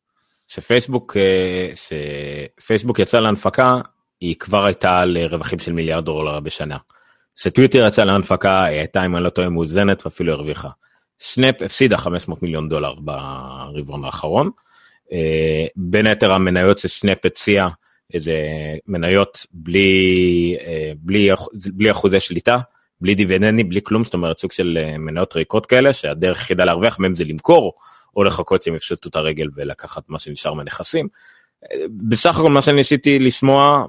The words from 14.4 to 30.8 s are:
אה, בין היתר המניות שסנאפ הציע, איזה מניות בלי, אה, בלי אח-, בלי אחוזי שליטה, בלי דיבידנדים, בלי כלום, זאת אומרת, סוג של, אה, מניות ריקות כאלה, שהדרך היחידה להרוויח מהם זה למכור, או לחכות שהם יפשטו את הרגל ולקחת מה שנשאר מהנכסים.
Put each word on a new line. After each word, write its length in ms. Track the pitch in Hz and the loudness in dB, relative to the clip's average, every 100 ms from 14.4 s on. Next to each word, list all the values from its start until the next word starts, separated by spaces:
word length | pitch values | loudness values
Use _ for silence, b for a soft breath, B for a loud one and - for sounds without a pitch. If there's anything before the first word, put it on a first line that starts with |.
| 165 - b b b b _ | 0 -4 b b b b _
אה, 540 | 87 80 80 80 78 80 - | -4 -2 0 0 -2 -4 -6
בין 300 | 87 107 110 | -2 2 2
היתר 260 | 104 104 | 4 4
המניות 460 | 95 92 90 92 98 | 4 2 2 2 2
שסנאפ 480 | 90 - 101 95 90 | -2 -2 -2 0 -2
הציע, 420 | - - 98 90 85 _ _ _ | -2 0 2 2 -4 _ _ _
איזה 200 | 87 78 80 76 78 76 78 - | -8 -4 -4 -4 -6 -8 -10 -8
מניות 600 | 90 85 98 98 - - | -4 2 2 2 -4 -16
בלי, 1040 | 87 80 92 98 95 92 90 90 87 87 90 | -16 -2 2 4 4 4 4 2 2 0 -2
אה, 320 | 85 80 78 76 | -6 -8 -8 -10
בלי 380 | 82 104 98 | -2 2 4
אח-, 140 | 95 - 104 95 | 2 -2 -12 -12
בלי 160 | 95 107 | 0 0
אחוזי 300 | 104 101 95 | 2 2 2
שליטה, 380 | - 85 - 120 123 _ _ _ | 0 -2 0 0 -2 _ _ _
בלי 140 | 90 | -2
דיבידנדים, 540 | 101 95 95 107 110 101 | 2 2 2 2 2 0
בלי 120 | 92 | -2
כלום, 220 | - 110 | -2 -2
זאת 100 | 117 | -2
אומרת, 240 | 90 85 80 | -2 -4 -4
סוג 140 | 92 | -6
של, 260 | - 87 82 | -4 -2 -2
אה, 180 | 78 76 | -4 -6
מניות 380 | 78 78 92 82 | -8 -4 -4 -4
ריקות 300 | 80 110 - | -2 -4 2
כאלה, 260 | 123 135 | 4 4
שהדרך 460 | 135 76 78 92 87 | 2 -4 -2 -2 -2
היחידה 260 | - 90 | -2 0
להרוויח 340 | 90 85 110 101 | 2 2 0 0
מהם 160 | 92 | -2
זה 100 | 87 | -2
למכור, 480 | 78 78 - 170 101 - b b b 101 | -4 -4 4 4 4 -6 b b b 0
או 80 | |
לחכות 380 | 101 - 85 95 | 0 0 -2 0
שהם 120 | - | 0
יפשטו 340 | 80 - 87 80 | -6 -6 -8 -6
את 80 | 80 | -4
הרגל 320 | 78 76 78 69 | -2 -4 -6 -8
ולקחת 460 | 71 69 - - - | -10 -10 -14 -16 -12
מה 100 | 78 | -14
שנשאר 360 | - 73 78 | -12 -8 -8
מהנכסים. 540 | 78 71 - | -8 -10 -10